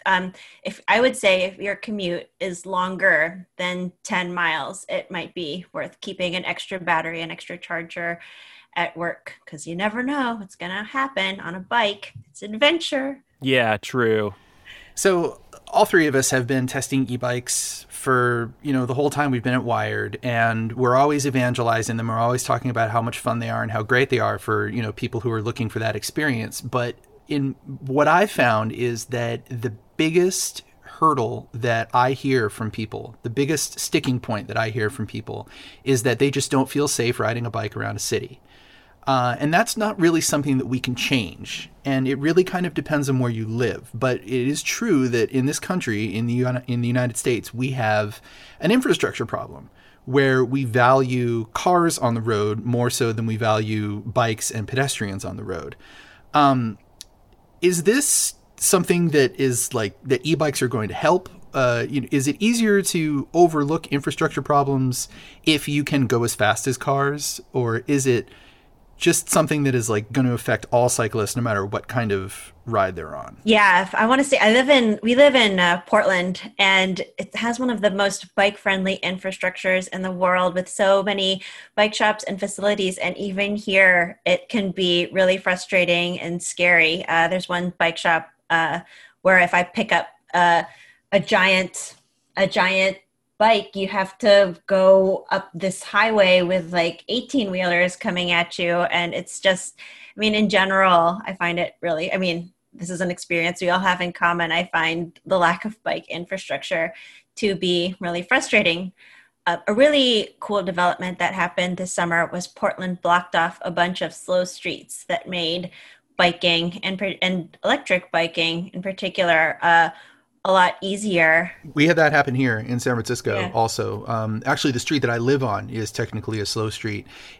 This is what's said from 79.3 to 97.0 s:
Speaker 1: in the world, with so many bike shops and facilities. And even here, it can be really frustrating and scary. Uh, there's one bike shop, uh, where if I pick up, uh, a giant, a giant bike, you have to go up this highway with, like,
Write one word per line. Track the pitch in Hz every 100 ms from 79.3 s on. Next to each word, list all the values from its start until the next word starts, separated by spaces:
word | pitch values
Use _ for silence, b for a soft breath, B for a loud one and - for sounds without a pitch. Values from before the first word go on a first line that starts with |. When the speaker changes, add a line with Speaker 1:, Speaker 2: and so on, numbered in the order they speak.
| 185 185 - 190 185 185
Speaker 1:
in | 185
the | 185
world, | 180 185 180 180
with | 180 180
so | - 196 196
many | 196 202 190 190 B B B -
bike | 214
shops | 214 214 214
and | - 196
facilities. | 202 - 196 208 190 185
And | 180 -
even | 202 190 202 208
here, | 208 190 190 180 170 - -
it | 180 -
can | 226 196
be | 175 180 175 175
really | 185 185 185
frustrating | 185 180 - 190 175 175 175 180
and | 170 175
scary. | - - 175 175 160 175 -
Uh, | 165 165
there's | 185 -
one | 175 175 -
bike | 170 165
shop, | 185 165 - _ -
uh, | 165 160 165 - B B B
where | 175 185
if | 170
I | 180
pick | 180 - 214
up, | 175 - _ _
uh, | 175 175 170 208 B B B _
a | 202
giant, | 190 202 185 185 185 - - - _ _ _ -
a | 190
giant | 208 185 190 190 190 _ _ _ -
bike, | 214 220 202
you | 196 190
have | 202 190 -
to | 226 202 196 170 -
go | 196 190 190 190 190 -
up | 190 -
this | 170 190 185
highway | - 208 220 214 190 185
with, | 175 185 165
like, | 175 170 -